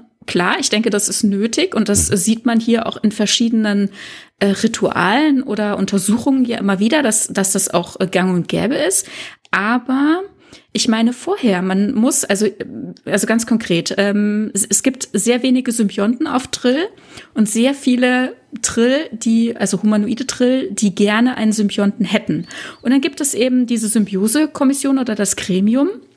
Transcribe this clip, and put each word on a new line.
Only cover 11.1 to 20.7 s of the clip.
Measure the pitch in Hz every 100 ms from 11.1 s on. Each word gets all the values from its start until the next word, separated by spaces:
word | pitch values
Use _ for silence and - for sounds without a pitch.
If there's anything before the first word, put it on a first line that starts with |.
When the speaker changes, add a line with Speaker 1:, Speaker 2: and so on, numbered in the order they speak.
Speaker 1:
vorher, | 247 339 403 240 180
man | 185 190 202
muss, | 214 254 - -
also, | 202 208
äh, | - - 113 180 - -
also | 196 214
ganz | 226 -
konkret, | - - 170 - -
ähm, | 202 202 208 208 214
es, | 196 -
es | -
gibt | 269 262 -
sehr | 208 233 240
wenige | 262 254 247
Symbionten | 233 202 - 202 254 320
auf | 254 -
Trill | - 247 269 415 - - - -
und | 247 208
sehr | 226 254
viele | 277 262 247 247 254 262 - _ 285
Trill, | - 233 240 277 320
die, | 226 226 226 233 226
also | 202 185
humanoide | 214 214 208 226 262
Trill, | - 247 262 262